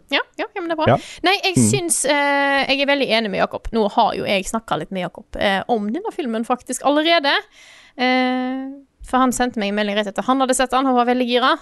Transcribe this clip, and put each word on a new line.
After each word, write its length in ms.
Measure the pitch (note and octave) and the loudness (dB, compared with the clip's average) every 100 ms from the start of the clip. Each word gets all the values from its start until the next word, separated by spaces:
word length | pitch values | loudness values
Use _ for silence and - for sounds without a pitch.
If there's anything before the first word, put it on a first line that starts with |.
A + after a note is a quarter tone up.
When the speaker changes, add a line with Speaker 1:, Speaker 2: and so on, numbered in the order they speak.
| - | -4
Speaker 1:
Ja, 100 | D#4 B4 - | -4 -4 -6
ja, 80 | |
ja, 160 | F#4+ G#4 | -8 -6
men 80 | E4+ | -6
det 80 | D#4+ | -2
er 60 | |
bra. 40 | D#4 | 2
Speaker 2:
Ja. 100 | - - - | 2 0 -4
Speaker 1:
Nei, 140 | E4 G4 | 0 0
jeg 140 | F4 E4+ | 2 2
Speaker 2:
Mm. 140 | A3 | 2
Speaker 1:
syns, 320 | G#3+ E4+ - | 2 0 -2
eh, 600 | C4 D4 C#4+ C#4+ C#4 C#4 C4 | 0 2 2 2 2 2 0
jeg 120 | C#4 | 0
er 40 | C#4 | 2
veldig 220 | C#4+ A#3+ | 0 2
enig 220 | A3 A3 | 0 0
med 100 | E3+ | -2
Jakob. 280 | E3+ - - | -2 -4 -6
Nå 160 | A3+ G#3 | -2 0
har 220 | B3 G#3 | 2 0
jo 100 | - G3+ | 0 -2
jeg 180 | G3+ | -2
snakket 340 | F#3+ A3 - D3+ | -2 -6 -4 -6
litt 140 | E3 | -4
med 160 | F#3+ F3 | -8 -8
Jakob, 160 | - - - | -10 -14 -4
eh, 260 | G#3 G3 - | -2 0 0
om 200 | A#3 G#3 | -2 -2
denne 220 | C4 G#4+ | -6 -6
filmen 320 | - C#4 A3 | -6 -4 -4
faktisk 380 | A#3 B3 - B3+ | -2 -4 -6 -4
allerede. 480 | - D4 D#4 E4+ C#4 E4+ G4+ - - - - - | 0 2 2 2 2 0 -2 -16 -20 -20 -16 -4
Eh, 720 | B3+ B3+ B3+ B3+ B3+ C4 C4+ C#4 C#4 _ | 0 2 2 0 -4 -6 -8 -12 -20 _
for 140 | - B3+ | -2 2
han 140 | B3+ | 2
sendte 240 | A#3+ B3 B3 | 2 -2 -2
meg 100 | G3+ | -2
en 40 | G#3 | 0
melding 200 | G#3 G3+ | -2 -2
rett 100 | G#3 | -2
etter 140 | G3 | -2
han 160 | G3 C4 | 0 2
hadde 140 | B3+ | 2
sett 160 | B3+ B3+ | 2 0
den, 160 | B3+ C4+ | 0 2
og 80 | B3 | 2
var 100 | A#3+ | 2
veldig 200 | B3+ B3 | 2 2
gira. 280 | B3 B3+ D#4 | 2 2 0